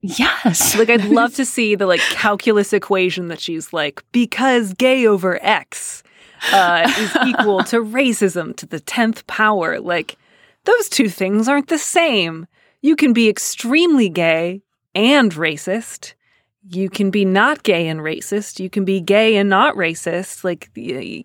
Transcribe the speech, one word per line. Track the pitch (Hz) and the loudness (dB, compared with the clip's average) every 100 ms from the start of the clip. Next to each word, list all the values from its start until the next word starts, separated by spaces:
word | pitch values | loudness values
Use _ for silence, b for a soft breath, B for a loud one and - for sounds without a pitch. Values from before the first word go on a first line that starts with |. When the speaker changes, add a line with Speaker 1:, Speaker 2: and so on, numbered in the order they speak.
Speaker 1:
Yes. | 196 160 - - 233 165 - 208 | -8 -2 -2 0 0 0 0 2
Speaker 2:
Like, | 226 | 4
I'd | 233 | 4
love | 202 226 233 | 4 2 2
Speaker 1:
<laughs> | 233 | -2
Speaker 2:
to | |
see | 262 - 220 202 | -4 0 0 2
the, | 190 | 2
like, | 175 | 2
calculus | - - 214 202 - 208 202 | 0 0 0 0 2 2 2
equation | 208 - 196 180 175 175 | 0 0 0 2 -2 -8
that | 165 | -8
she's | - 165 156 | -8 -8 -6
like, | 170 147 - - | -4 -4 -6 -4
"Because | 240 233 - 262 247 214 | 0 0 0 2 2 0
gay | 185 262 262 233 | 0 2 4 4
over | 202 185 175 | 4 0 -2
X, | - 208 135 - - - _ B B B B | 0 0 -2 -14 -12 -14 _ B B B B
uh, | 196 180 175 175 240 | 4 4 4 2 0
is | 214 - | -2 0
Speaker 1:
<laughs> | 254 | 0
Speaker 2:
equal | 240 208 196 | 0 0 0
to | - 233 | 0 -2
racism | 220 233 269 220 196 175 160 - | -2 0 0 2 0 -2 -8 -12
to | - | -12
the | 160 | -12
tenth | - - 226 220 - | -8 -2 -2 -2 -8
power." | - 214 208 160 165 | -2 0 0 -2 -4
Like, | - 175 160 - b b b b | -4 -6 -6 -14 b b b b
those | - 466 427 | 0 0 0
two | - 220 | -2 -2
things | 175 190 208 220 | -2 -2 0 0
aren't | 285 285 | -2 -2
the | 320 | -4
same. | - 370 339 226 170 160 175 _ _ _ | -2 0 2 0 -2 -6 -14 _ _ _
You | 277 311 | 0 2
can | 294 | 2
be | 233 226 | 4 2
extremely | 208 - - 233 294 349 294 214 | 2 -4 -8 -2 2 4 4 2
gay | 165 165 160 170 190 _ _ _ | 2 0 0 -2 -8 _ _ _
and | 185 220 285 233 | 0 2 4 2
racist. | 160 160 147 - 202 220 - - - _ _ _ _ 202 | 0 -4 -4 -6 -6 -6 -18 -20 -20 _ _ _ _ -12
You | 175 190 | -6 -4
can | 190 202 | -2 0
be | 202 | 2
not | 190 190 233 302 | 2 4 2 0
gay | - 175 165 | 0 0 0
and | 156 | -4
racist. | 156 160 - 202 208 - | -6 -8 -6 -6 -6 -10
You | 185 | -6
can | 208 | -4
be | 190 190 | -2 -2
gay | 165 202 220 214 | 2 4 4 4
and | 202 | 4
not | 190 269 202 | 4 2 2
racist. | 165 165 - 165 185 - | -2 -2 -4 -4 -6 -6
Like, | 185 170 - - | -6 -6 -10 -14
y-, | 233 127 - - | -8 -8 -8 -12